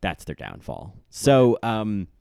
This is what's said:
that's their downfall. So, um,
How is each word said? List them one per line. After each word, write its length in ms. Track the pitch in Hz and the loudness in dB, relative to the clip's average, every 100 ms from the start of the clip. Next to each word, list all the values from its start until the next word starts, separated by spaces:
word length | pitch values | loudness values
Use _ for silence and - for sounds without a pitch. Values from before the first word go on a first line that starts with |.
that's 220 | 95 78 - | -8 -8 -10
their 100 | 73 | -12
downfall. 600 | 55 50 - 50 101 - _ | -14 -14 -12 -12 -14 -20 _
So, 480 | - - 135 127 110 | -2 4 6 6 2
um, 460 | 117 110 107 101 90 _ | -2 -4 -4 -4 -6 _